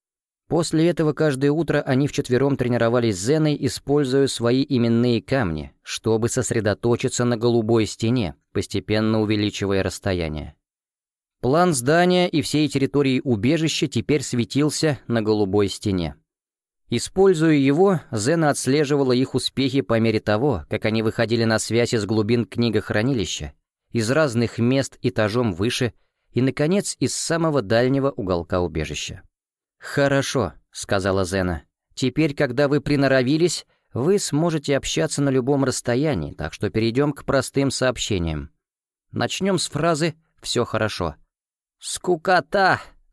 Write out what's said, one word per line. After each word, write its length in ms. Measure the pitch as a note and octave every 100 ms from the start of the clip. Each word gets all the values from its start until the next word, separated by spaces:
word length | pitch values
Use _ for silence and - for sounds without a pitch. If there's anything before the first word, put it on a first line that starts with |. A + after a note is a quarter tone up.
| _ _ _ _ -
После 400 | D#3 E3 D#3 E3+
этого 240 | E3 D#3
каждое 380 | - D#3 C3 C#3+
утро 320 | D3+ D3 D3
они 240 | D3 C3 C#3+
вчетвером 500 | - - B2 C#3 C#3
тренировались 600 | B2 A#2+ A#2 B2 A#2 F2+
с 80 |
Зеной, 320 | G#2 D#3 D#3 D3
используя 640 | C#3+ - - C#3+ C3+ C3+ C3+
свои 380 | - A#2 C3 C#3
именные 520 | C3 A#2 A#2 B2 A2+
камни, 520 | - C3+ F#2+ D#2 D2 -
чтобы 460 | - - A2 A2 A2+
сосредоточиться 960 | C3 A2+ A#2 G#2 G2 A#2 A#2 B2+ -
на 120 | A#2+ A#2+
голубой 500 | A#2+ A#2+ A2 A2+ G2+
стене, 480 | - A2+ B2+ F2+ - _
постепенно 680 | G2+ - G2+ - G#2+ A2 A2
увеличивая 640 | G#2+ G#2+ G#2 - G2 G2
расстояние. 720 | F#2 - G2+ F2+ D#2+ D2+ D2 - _ _ _ _ _ _ _ _
План 340 | B2 D#3 F3+
здания 540 | C#3 B2 E3+ F3+ F3+ F3+
и 140 | D#3
всей 240 | B2 D3 D3
территории 540 | C#3 C3+ C#3+ C3+ B2+
убежища 640 | C3+ A2 A#2 D#3+ D#3+ - E3
теперь 360 | A#2 G2+ D3
светился 760 | - B2 A2+ C3+ D3 - D#3 C3 -
на 160 | A#2
голубой 460 | G#2+ G#2+ G2 G#2 G2+
стене. 480 | - G#2+ F#2 D#2+ - _ _ _ _ _ _ _
Используя 640 | A#2 - F#3 G3 E3 D#3+
его, 460 | D3+ C3+ C#3+ G3 F3+ -
Зена 400 | A2+ A2 E3+ D3+
отслеживала 600 | B2+ B2+ D3 C#3 C#3+ C3
их 240 | B2 C3 C3
успехи 460 | - - C3+ C3+
по 180 | - A2+
мере 180 | A2+ G#2+
того, 460 | - G#2+ C#3+ F#2+ -
как 180 | G#2+ A2
они 160 | A2+
выходили 420 | A2 A2 A2 A2+
на 160 | A2+ A2
связь 340 | - A2+ A#2+
из 100 | A#2
глубин 420 | G2+ A2 G#2+ A#2+ A2
книгохранилища, 1080 | A2+ A#2 G#2 - G#2+ A#2+ B2+ F2 - D2+ - _ _ _
из 180 | A#2 A2
разных 480 | C#3+ D3+ A2+ A2+ -
мест 400 | A#2+ C3+ B2 -
этажом 500 | B2 A#2 G#2+ A#2 A#2
выше 400 | E2+ A2+ - A#2 - _ _ _
и, 100 | A#2+
наконец, 540 | C3 B2+ D3+ G3+ - -
из 160 | -
самого 480 | - - E3 E3 C#3+
дальнего 480 | F#2+ A2+ B2+ C#3 C#3
уголка 500 | - F#2+ F2 E2 F#2
убежища. 640 | F2 D#2 D2+ D2 - - - _ _ _ _ _
«Хорошо», — 760 | - - C#3 C#3 B2+ C#3 F#2 - _
сказала 520 | - - G2+ F#2+ F#2+
Зена. 380 | F2+ F#2+ F#2 D#2+ - _ _
Теперь, 400 | - C3 D3 D#3
когда 320 | - C#3 A#2+ C#3+
вы 140 | C#3+
приноровились, 840 | - C#3+ C3+ C3 B2 D#3 E3+ - - _ _ A2+
вы 220 | D3 G3+
сможете 580 | - D3 E3+ D#3 C#3+ C3+
общаться 460 | - - D#3+ -
на 80 | C#3+
любом 340 | C3 B2 C#3+
расстоянии, 720 | C3+ A#2 - A#2+ D#3 G#2 D2
так 180 | - D2+
что 180 | - G#2
перейдем 420 | A2 A2+ A#2+ D3
к 120 | -
простым 460 | - C#3 - C#3 C#3
сообщениям. 800 | - B2+ A#2 - G2 E2 D#2 D2 _ _ _ _ _ _
Начнем 460 | A2 A#2+ - F#3+ F#3
с 100 | -
фразы 460 | C3+ E3+ D3+ E3 - _ _
«все 220 | - -
хорошо». 500 | A2+ A2 G#2+ - F2 - _ _ _ _ _ _
«Скукота», — 1040 | - - - E3 F#3+ F3+ - G3+ F#3 C3+ - - _